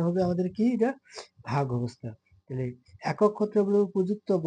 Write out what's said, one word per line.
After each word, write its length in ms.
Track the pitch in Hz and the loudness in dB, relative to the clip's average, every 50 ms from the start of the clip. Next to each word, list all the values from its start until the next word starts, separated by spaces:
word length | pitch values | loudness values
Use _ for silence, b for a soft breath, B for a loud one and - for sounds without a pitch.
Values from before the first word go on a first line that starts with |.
| 165 | 0
হবে 120 | 175 175 185 180 | 0 2 2 0
আমাদের 200 | 175 180 175 180 180 185 | 2 0 0 -2 -2 0
কি? 100 | 214 214 247 247 | 2 2 2 2
এটা 160 | 208 220 262 277 - B B B B B B _ - - - | 2 2 0 0 -4 B B B B B B _ -16 -8 -4
ভাগ 160 | 127 143 143 123 123 120 | -2 0 0 0 0 -2
অবস্থা। 300 | 123 120 - - - 113 110 - _ _ _ _ _ | -2 -4 -6 -10 -12 -12 -12 -12 _ _ _ _ _
তাহলে 200 | - 131 131 127 123 127 123 _ _ - - - 151 | -10 -6 -6 -6 -6 -8 -10 _ _ -20 -8 -6 -6
একক 200 | 156 - 214 208 208 | 0 2 2 2 2
ক্ষেত্রফলের 500 | - 214 208 214 214 202 196 202 202 202 180 | 0 -2 0 0 0 2 2 2 2 2 2
উপযুক্ত 400 | 190 196 185 185 208 214 - - 190 170 160 | 0 -2 0 0 -2 -4 -2 0 0 0 2